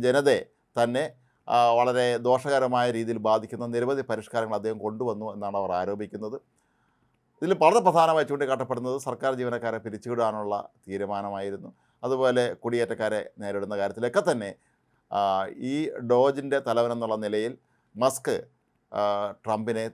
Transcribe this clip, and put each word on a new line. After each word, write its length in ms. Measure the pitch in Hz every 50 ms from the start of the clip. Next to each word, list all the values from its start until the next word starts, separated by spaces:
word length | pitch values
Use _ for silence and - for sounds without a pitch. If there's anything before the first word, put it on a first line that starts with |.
| 120
ജനതയെ 380 | 123 127 143 143 143 123 90 - - _ _ _ _ _ 123
തന്നെ, 240 | 117 117 120 131 151 - - _ _ _ _ _ _ - 117
ആ, 20 | 120 120 120 117 120
വളരെ 260 | 123 127 123 123 123 123 120 117 117
ദോഷകരമായ 600 | 123 127 127 127 147 139 135 131 123 127 123 123 123 117
രീതിയിൽ 220 | 113 113 113 117 110 104 107
ബാധിക്കുന്ന 380 | 110 110 107 113 127 117 120 120 117
നിരവധി 300 | 120 120 123 135 139 131 -
പരിഷ്കാരങ്ങൾ 460 | 113 110 107 - - 117 113 110 110 101
അദ്ദേഹം 200 | 101 110 110 107 95
കൊണ്ടുവന്നു 420 | 107 110 110 127 120 107 104 107 107 101
എന്നാണ് 240 | 104 101 101 101 101 98
അവർ 100 | 92 90 90
ആരോപിക്കുന്നത്. 560 | 92 95 101 104 107 98 - 104 110 110 120 139 - _ _ _ _ _ _ _ _ _ _ _ _ _ _ _ _ _ _ _
ഇതിൽ 140 | 151 170 190 165 160
വളരെ 180 | 160 185 233 190
പ്രധാനമായി 420 | 180 151 170 165 160 160 156 147 127
ചൂണ്ടിക്കാട്ടപ്പെടുന്നത് 640 | 143 143 143 131 135 127 131 120 131 120 120 127 127 139 135 135
സർക്കാർ 260 | 120 - - 135 131 123
ജീവനക്കാരെ 420 | 123 123 120 117 117 113 110 110 -
പിരിച്ചുവിടാനുള്ള 680 | 113 104 104 - 123 120 117 117 110 107 107 104 101 101 101 - - _ _ _
തീരുമാനമായിരുന്നു. 840 | 95 95 98 101 98 104 101 101 101 101 98 98 101 101 98 98 95 - _ _ _ _ _ -
അതുപോലെ 400 | 127 135 131 131 131 123 123 123 120 90 - -
കുടിയേറ്റക്കാരെ 600 | 120 120 120 117 113 113 104 110 107 107 104 - - - - 104
നേരിടുന്ന 360 | 101 101 101 98 98 104 101 98
കാര്യത്തിലൊക്കെ 420 | 196 196 226 226 - - 202 208 180
തന്നെ, 220 | 147 117 104 98 - - _ _ _ _ _ _ _ _ _ _ - 101
ആ, 20 | 101 98 95 95 95 95 - - 120 127 139
ഈ 20 | 147 156 151 - - 123 117 120
ഡോജിൻ്റെ 460 | 123 127 139 139 139 139 139 143 139 139 123
തലവനെന്നുള്ള 480 | 113 117 117 120 117 117 117 110 107 107 107
നിലയിൽ 280 | 104 104 107 110 120 135 - _ _ _ _ _ _ _ 101 123
മസ്ക്, 300 | 131 - - - 151 113 - - - _ _ _ _ _ _ _ _ - -
ആ, 40 | 104 104 101 101 104 101 101 - _
ട്രംപിനെ 380 | 110 110 107 110 117 113 110 113 113